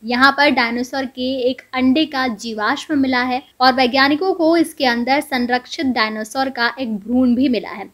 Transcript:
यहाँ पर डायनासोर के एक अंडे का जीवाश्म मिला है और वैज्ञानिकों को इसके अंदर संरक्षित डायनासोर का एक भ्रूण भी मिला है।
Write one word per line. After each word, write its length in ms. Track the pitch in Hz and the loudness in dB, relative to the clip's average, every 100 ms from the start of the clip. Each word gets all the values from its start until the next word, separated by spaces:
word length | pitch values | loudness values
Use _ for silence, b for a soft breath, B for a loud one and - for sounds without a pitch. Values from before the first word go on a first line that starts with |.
| 220 | -4
यहाँ 260 | 240 269 | 2 4
पर 180 | 269 285 | 4 4
डायनासोर 560 | 262 233 240 247 277 262 | 2 0 -2 -6 -6 -6
के 340 | 254 254 269 | -6 -4 -2
एक 220 | 247 254 - | -2 -4 -6
अंडे 320 | 262 254 262 311 | 0 2 2 0
का 220 | 277 262 | -2 -4
जीवाश्म 720 | 208 226 220 214 285 - 302 | -4 -8 -4 -2 -2 -2 0
मिला 240 | 262 254 | 0 0
है 220 | 254 254 - b | 0 -4 -6 b
और 120 | 254 | 2
वैज्ञानिकों 600 | 254 254 262 269 294 381 | 4 2 2 2 2 0
को 240 | 381 320 339 | 2 2 4
इसके 280 | 320 - 262 | 2 0 0
अंदर 360 | 233 240 277 | 0 0 0
संरक्षित 640 | 294 262 240 247 - - 277 | 0 -2 0 -2 -4 -6 -2
डायनासोर 640 | 247 214 214 220 269 269 | 0 -2 -2 -6 -4 -4
का 260 | 262 233 - | -2 -2 -2
एक 160 | 247 208 | -6 -6
भ्रूण 380 | 208 247 254 240 | -2 0 2 2
भी 140 | 277 | 2
मिला 200 | 226 175 | 0 -4
है। 200 | 208 196 | -12 -6